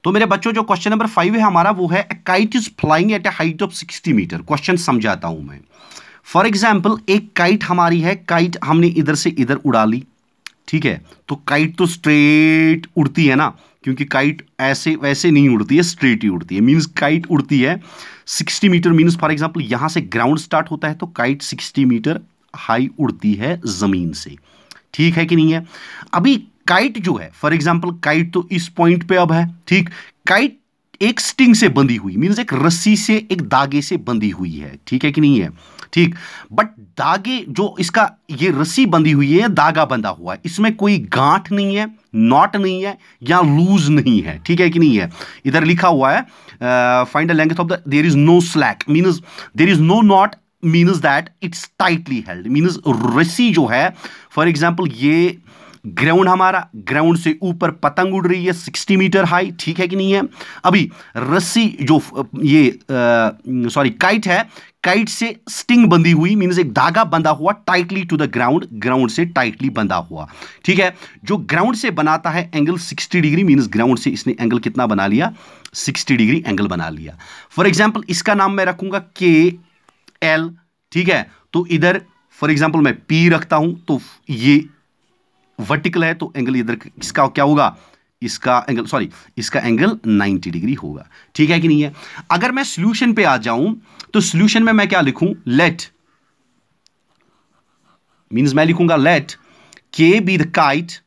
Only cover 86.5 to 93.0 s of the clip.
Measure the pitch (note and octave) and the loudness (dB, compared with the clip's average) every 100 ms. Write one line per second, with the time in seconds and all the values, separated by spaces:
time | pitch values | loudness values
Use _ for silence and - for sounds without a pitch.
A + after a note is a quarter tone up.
86.5 | C3 A2+ A#2 - - - - C#3 - C#3+ | -2 -4 -8 -12 -16 -8 -2 -2 0 2
87.5 | D3 A#2+ - _ _ _ _ A#2+ - B2+ | 2 2 -2 _ _ _ _ -10 -6 0
88.5 | B2 C3+ A#2+ A2+ C#3 G2 - - - A2 | 0 0 -6 -4 -6 -6 -12 -16 -12 -6
89.5 | C#3+ A#2 A2+ F#3+ A3 A2+ G#2 G2+ F#2 F2 | -4 0 2 0 0 -2 0 0 -4 -6
90.5 | E2+ G2+ C3 D2 C#2+ - - _ - D#3 | -6 -6 -6 -10 -14 -18 -20 _ 0 2
91.5 | E3+ E3 D3+ D3 D3 - - - C#3+ B3 | 2 2 2 0 -6 -20 -20 -4 -2 0
92.5 | C4 C#4 - G3+ A3+ | -4 -6 -2 -2 0